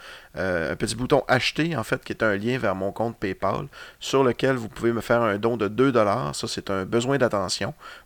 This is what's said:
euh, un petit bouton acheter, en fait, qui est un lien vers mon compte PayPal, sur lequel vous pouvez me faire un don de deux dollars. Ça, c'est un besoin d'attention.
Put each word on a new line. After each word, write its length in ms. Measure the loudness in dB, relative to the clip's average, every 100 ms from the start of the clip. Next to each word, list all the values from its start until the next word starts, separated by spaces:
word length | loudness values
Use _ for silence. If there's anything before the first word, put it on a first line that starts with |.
| -12 -20 -12 -6
euh, 360 | -2 0 -2
un 20 | -2
petit 200 | -4 -4
bouton 280 | 2 2 4
acheter, 480 | 2 2 -2 -2 -2
en 80 |
fait, 200 | -2 -4
qui 80 | -4
est 80 | -2
un 140 | 0 0
lien 240 | 0 0
vers 160 | 0 -2
mon 160 | -2
compte 260 | -2 -4 -4
PayPal, 480 | -6 -2 -2 -2 -6 -12 -20 -14
sur 240 | 0 4
lequel 320 | 4 2 0 0
vous 140 | -4
pouvez 220 | -2 0
me 80 | 0
faire 200 | 2 2
un 160 | 4 2
don 180 | 0 0
de 100 | 0
deux 240 | 2 4
dollars. 440 | 4 4 2 -2 -4
Ça, 120 | -6
c'est 220 | -6 -4
un 160 | -4 0
besoin 320 | 0 2 2
d'attention. 560 | 2 2 -2 -2 -4 -8 -16 -20